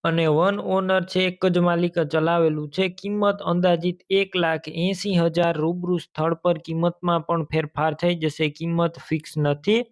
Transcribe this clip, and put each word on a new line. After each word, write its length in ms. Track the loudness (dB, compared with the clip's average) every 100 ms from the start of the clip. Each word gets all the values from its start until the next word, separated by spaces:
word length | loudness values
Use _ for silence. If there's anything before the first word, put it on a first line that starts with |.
| 0
અને 180 | 2 2
વન 240 | 4 2 0 -2
ઓનર 280 | -2 2 0 0
છે, 100 | -2 -2
એક 160 | 0 0
જ 60 | 2 2
માલિકે 340 | 2 0 0 0
ચલાવેલું 540 | 0 2 2 2 0 -6
છે. 100 | -2 -4 -4
કિંમત 420 | -6 0 0 0 -2
અંદાજિત 460 | 2 2 2 0 -4 _ 0
એક 180 | 0 0
લાખ 260 | 0 -2 -6 -4
એંસી 320 | -2 -2 0 2
હજાર, 340 | 2 2 0 2
રૂબરૂ 360 | -2 -2 -2 -2
સ્થળ 320 | -4 -2 -2 0
પર 160 | 0 0 -4
કિંમતમાં 580 | 0 0 0 0 0 0
પણ 140 | -2 0
ફેરફાર 420 | -2 -2 -2 -2 0
થઈ 120 | -2 0
જશે, 240 | -2 -2 -4 -2
કિંમત 420 | -2 0 0 -2 -4
ફિક્સ 260 | -4 -2 -2 0
નથી. 340 | 0 2 0 0